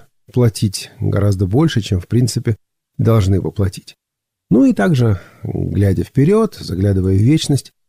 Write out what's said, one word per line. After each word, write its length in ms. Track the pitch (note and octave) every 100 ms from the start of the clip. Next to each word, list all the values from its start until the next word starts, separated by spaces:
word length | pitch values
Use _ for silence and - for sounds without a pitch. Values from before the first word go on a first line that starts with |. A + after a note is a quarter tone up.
| - _ _
платить 560 | B2+ A#2+ - G#2+ - - -
гораздо 460 | G2+ G2+ G#2 F#2+ F#2+
больше, 360 | A#2 E3 A#2+
чем, 180 | - F#2
в 80 | -
принципе, 500 | A2+ B2+ A#2+ A#2 - _ _ _ -
должны 420 | A2+ A2+ F#2+ F#2+
бы 120 | D#2+
платить». 440 | - F#2+ - - - _ _ _ _ -
Ну 120 | G#3+
и 100 | C4+
также, 460 | G#3+ G3 C3+ A#2 F#2+ - -
глядя 600 | A2+ F2+ F2+ F2+ G2+ F2
вперед, 520 | - C3 D3+ G#3+ A3 -
заглядывая 600 | - F2 G2+ F#2+ F#2 G2
в 60 |
вечность, 520 | A2+ D#3 - C#3 - _